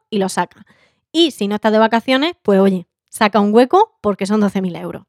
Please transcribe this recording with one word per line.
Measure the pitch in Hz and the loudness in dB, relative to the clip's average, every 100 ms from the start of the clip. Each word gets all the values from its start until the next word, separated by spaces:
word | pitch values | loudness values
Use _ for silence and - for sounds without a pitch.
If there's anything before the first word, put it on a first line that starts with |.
| _ | _
y | 208 | -4
lo | 190 | -4
sacas. | - 175 - - _ _ _ _ | -4 -8 -10 -20 _ _ _ _
Y | 320 339 | 0 0
si | - 202 | 0 -6
no | 208 | -2
estás | 220 | 0
de | 220 | 2
vacaciones, | 220 233 240 262 311 349 | 2 0 -2 -2 -2 -4
pues | - 196 | 0 2
oye, | 196 185 - _ _ | 2 0 -8 _ _
saca | - 214 208 | -2 0 2
un | 202 | 2
hueco | 220 247 370 440 _ | 2 4 2 0 _
porque | 208 196 190 | -6 -4 -2
son | 214 | 0
doce | 202 196 | 0 -2
mil | 185 165 | -6 -8
euros. | 175 196 | -12 -14